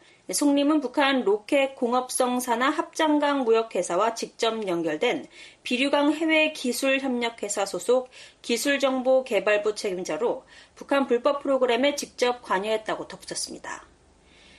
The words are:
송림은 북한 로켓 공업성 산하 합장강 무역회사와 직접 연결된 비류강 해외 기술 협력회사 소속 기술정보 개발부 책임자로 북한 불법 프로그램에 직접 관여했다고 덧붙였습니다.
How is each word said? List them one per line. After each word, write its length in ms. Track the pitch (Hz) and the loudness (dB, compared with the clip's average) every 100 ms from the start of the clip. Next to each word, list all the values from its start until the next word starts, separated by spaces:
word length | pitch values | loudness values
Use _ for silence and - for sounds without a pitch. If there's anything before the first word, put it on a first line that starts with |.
| _ _ - | _ _ -8
송림은 480 | - 294 285 285 311 | 0 2 4 4 2
북한 440 | 254 302 269 269 | 0 0 2 2
로켓 500 | 196 208 - 285 269 | 2 0 2 2 2
공업성 640 | 269 233 254 254 - 247 247 | 0 0 0 0 0 0 0
산하 300 | 247 233 269 | -2 0 0
합장강 760 | 302 330 - 311 294 285 277 | 0 -4 0 2 2 2 2
무역회사와 720 | 233 226 226 196 175 175 220 | 2 2 2 -2 -2 0 0
직접 520 | 226 208 - 226 226 202 | -2 -8 -2 -2 0 -2
연결된 600 | 170 165 156 - 151 - - - - | -2 -2 0 0 -2 -6 -18 -20 -14
비류강 500 | - 247 277 285 294 | -4 0 2 2 2
해외 380 | 302 330 311 311 | 2 2 4 2
기술 480 | 311 247 240 269 269 | 0 -4 -2 0 0
협력회사 640 | 262 240 233 233 202 208 196 | 0 -2 -4 -4 -6 -4 -4
소속 420 | 180 - 254 254 - - - | -2 0 0 0 -10 -20 -12
기술정보 840 | - 233 285 277 269 262 254 262 | -4 -2 0 2 2 0 2 2
개발부 500 | 254 202 196 208 208 | 2 0 2 2 0
책임자로 680 | 208 214 180 175 156 214 170 - - - - | -2 -4 -6 -6 -2 -2 -4 -10 -20 -20 -14
북한 300 | - 277 262 | -2 0 2
불법 340 | 240 285 277 | 0 0 0
프로그램에 520 | - 262 247 233 277 | 0 2 2 2 0
직접 460 | 285 - - 247 247 | 0 -6 -2 -2 -2
관여했다고 680 | - 190 214 220 202 170 - | -2 -2 0 -2 -4 -8 -8
덧붙였습니다. 800 | 190 - - - - - - - _ _ _ _ - - | -14 -12 -10 -10 -10 -12 -14 -16 _ _ _ _ -20 -20